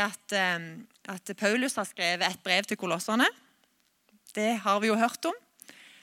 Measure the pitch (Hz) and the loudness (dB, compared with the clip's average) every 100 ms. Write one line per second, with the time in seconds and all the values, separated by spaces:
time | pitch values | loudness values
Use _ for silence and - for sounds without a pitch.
0 | 208 - - 202 185 170 165 160 - _ | 2 -4 -4 0 0 -2 -6 -14 -20 _
1 | - 190 - 196 202 233 262 233 190 - | -14 -12 -12 -2 2 2 0 -2 -6 -2
2 | 175 175 180 185 - 185 202 214 180 170 | 0 2 0 0 0 2 2 -4 -2 -2
3 | - 226 330 - _ _ _ _ _ _ | 0 2 2 2 _ _ _ _ _ _
4 | _ _ - - 214 233 196 202 220 214 | _ _ -12 -2 0 0 0 2 2 2
5 | 233 - 330 466 _ _ - - - - | 2 0 -4 -4 _ _ -20 -20 -20 -20